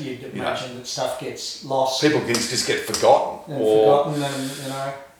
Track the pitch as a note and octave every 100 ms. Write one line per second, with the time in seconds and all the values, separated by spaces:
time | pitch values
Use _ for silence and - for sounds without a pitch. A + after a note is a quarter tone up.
0 | C3+ A#2+ - C3+ - - B2+ B2 B2 -
1 | B2 - B2+ - - - C#3+ C3+ C3 -
2 | D3+ C#3 G#2 A#2 - A#2+ - G#2+ - G#2
3 | A#2 C#3+ - - - C#3 G#2+ G#2+ G#2+ C#3+
4 | D3 D3 C#3 C3+ C3 C3+ C3+ C3+ C3+ -
5 | - _